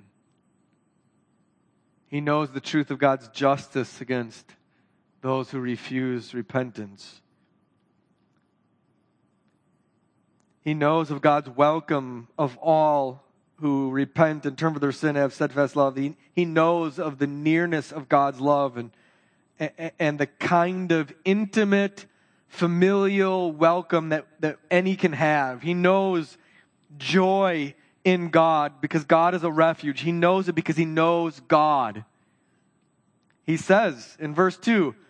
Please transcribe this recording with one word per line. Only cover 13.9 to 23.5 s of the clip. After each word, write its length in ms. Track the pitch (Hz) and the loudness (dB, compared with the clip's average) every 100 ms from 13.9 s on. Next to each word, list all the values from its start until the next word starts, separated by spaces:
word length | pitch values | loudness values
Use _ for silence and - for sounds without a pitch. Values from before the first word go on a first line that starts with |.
| 135 139 - 160 151 143 | -4 -2 2 2 2 -8
and 120 | 135 | -4
turn 160 | 160 | -4
from 60 | 147 | -2
their 140 | 143 | -4
sin 160 | 123 156 | -2 -2
and 80 | 143 | 0
have 160 | 135 | -2
steadfast 420 | - 147 135 135 151 | -2 -4 0 0 0
love. 220 | 139 135 | 0 0
He, 180 | 143 - _ | -6 -8 _
he 120 | - 175 | -4 0
knows 540 | 160 165 170 160 139 | 2 2 2 -2 -6
of 180 | 156 135 | -8 -4
the 100 | 143 | -6
nearness 640 | 143 156 160 175 156 - | -2 0 0 0 -4 -6
of 160 | 151 135 | -12 0
God's 320 | 143 139 127 | 2 2 0
love 380 | 139 143 139 120 | 0 0 0 -6
and, 140 | 120 - _ _ _ _ _ - | -14 -18 _ _ _ _ _ -10
a-, 420 | 151 - 165 - | -10 -8 -12 -4
and 160 | 156 147 | -4 -2
the 100 | 143 | -6
kind 680 | - - 175 175 185 180 | -6 0 0 0 -2 -2
of 180 | 165 147 - 185 | -2 -2 -6 -2
intimate, 800 | 202 202 220 202 202 202 - - _ _ _ _ | 0 0 -2 0 0 0 -6 -20 _ _ _ _
familial 1040 | - 170 175 185 202 196 196 190 185 175 | -4 -2 2 2 4 2 0 0 0 -4